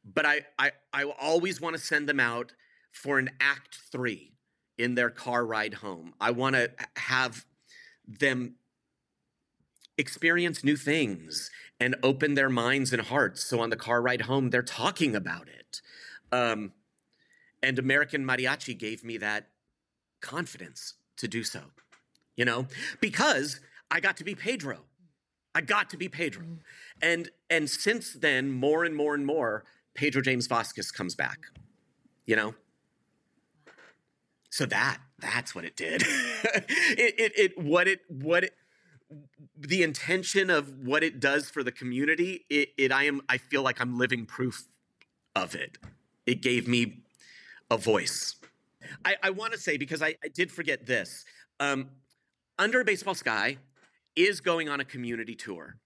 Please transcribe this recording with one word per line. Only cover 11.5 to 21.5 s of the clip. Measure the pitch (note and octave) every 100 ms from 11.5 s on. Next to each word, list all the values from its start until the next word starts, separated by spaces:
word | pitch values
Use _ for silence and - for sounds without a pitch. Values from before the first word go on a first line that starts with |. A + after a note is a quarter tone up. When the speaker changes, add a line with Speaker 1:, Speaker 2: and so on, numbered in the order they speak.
| - - _
Speaker 1:
and | B2 -
open | C3 C3+ D#3
their | C#3 C3+
minds | B2 A#2+ C3+ C3
and | B2
hearts. | G2+ C3+ G#2+ -
So | - A#2
on | A2+
the |
car | A2+ - A#2+
ride | B2 B2
home, | A#2 C3+ B2+
they're | B2
talking | B2 - B2+ F#3+ D3+
about | G#2 F2+ E2 -
it. | - - - - - - - _
Um, | B2 A#2 A2 G2+ _ _ _ _ _ _ _ _ _
and | C3 C3
American | C3 C#3 D3 D3+
Mariachi | C3 B2+ B2+ D3 - G2+
gave | G#2+ A2
me | A#2 A2+
that | G#2 G#2 - _ _ _ _ _ _ _
confidence | - D#3 E3+ - E2 - - - _ -
to | A#2
do | A2+
so, | G#2+